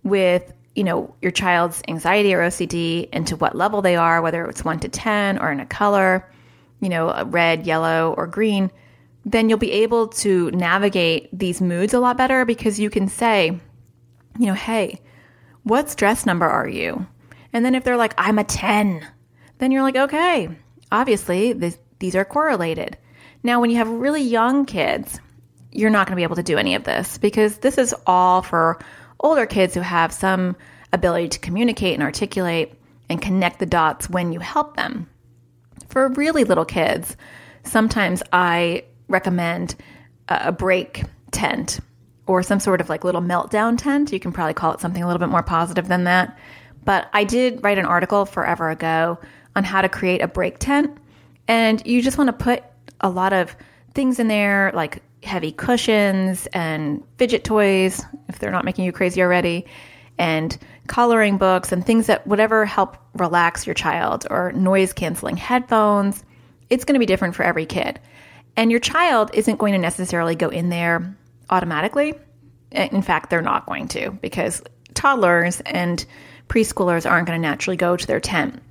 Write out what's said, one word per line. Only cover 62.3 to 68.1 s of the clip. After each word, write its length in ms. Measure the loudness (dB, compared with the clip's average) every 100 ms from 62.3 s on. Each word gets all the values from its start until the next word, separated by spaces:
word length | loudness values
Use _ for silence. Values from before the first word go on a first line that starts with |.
| 2 4 4 2
help 320 | 0 -2 -4 _
relax 520 | -4 0 4 2 0 -6
your 80 |
child, 520 | -4 -2 -2 -2 -2 -2
or 220 | -2 -2
noise 400 | 0 2 4 2
canceling 440 | -2 -6 -6 -6 -8
headphones. 840 | -2 -2 2 2 4 2 0 -4 -12 _ _ _ _
It's 160 | -2
gonna 140 | 2 2
be 80 | 2
different 280 | 2 0
for 80 | 0
every 220 | 0 0
kid. 340 | -4 -4 -4 -8 -16